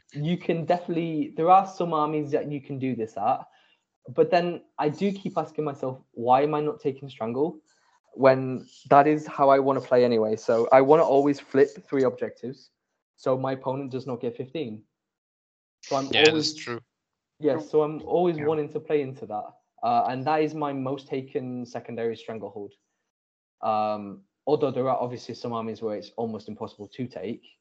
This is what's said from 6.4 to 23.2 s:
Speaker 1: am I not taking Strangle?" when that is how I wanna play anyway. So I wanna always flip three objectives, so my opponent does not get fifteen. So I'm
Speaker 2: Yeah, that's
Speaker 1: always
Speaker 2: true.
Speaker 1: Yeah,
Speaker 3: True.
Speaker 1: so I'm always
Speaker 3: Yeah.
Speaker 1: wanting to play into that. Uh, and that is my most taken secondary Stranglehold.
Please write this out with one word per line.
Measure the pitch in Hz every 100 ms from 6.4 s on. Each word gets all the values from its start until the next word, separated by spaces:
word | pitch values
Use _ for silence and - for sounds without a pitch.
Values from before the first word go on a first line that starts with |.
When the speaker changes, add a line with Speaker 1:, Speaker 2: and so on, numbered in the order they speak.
Speaker 1:
am | 151
I | 151
not | 151 147
taking | 143 135 135
Strangle?" | - 113 127 165 - _ _ _ _ _ -
when | 131 131 131 127 - - -
that | 139 151
is | 151 151
how | - 139
I | 139
wanna | 139 131
play | 131 123
anyway. | 123 113 107 110
So | - 113 117
I | 131
wanna | 135 160
always | 123 139 143 139
flip | - 135 139 - -
three | 139
objectives, | 127 - 110 - 120 135 _ _ _ _ _ _
so | 139 131
my | 131
opponent | 135 131 139 131
does | 127 131
not | 117
get | 120 -
fifteen. | 131 165 123 107 - _ _ _ _ _ _ _ _ _
So | - 135
I'm | 139
Speaker 2:
Yeah, | - 113
that's |
Speaker 1:
always | 156 147
Speaker 2:
true. | - 120 117 - _ _ _ _ -
Speaker 1:
Yeah, | 147
Speaker 3:
True. | 156
Speaker 1:
so | 151 156
I'm | 151 151
always | 156 170 180 156
Speaker 3:
Yeah. | 147
Speaker 1:
wanting | 156 147
to | 151
play | 160 151
into | 131 131 107
that. | 104 - - _ _
Uh, | 117 120 101
and | 131
that | 139 156
is | 151
my | 156 143
most | 135 131 139 -
taken | 135 135 139 127 123 120
secondary | 117 - 117 117 110
Stranglehold. | - 113 101 104 101 _ _ _ _ _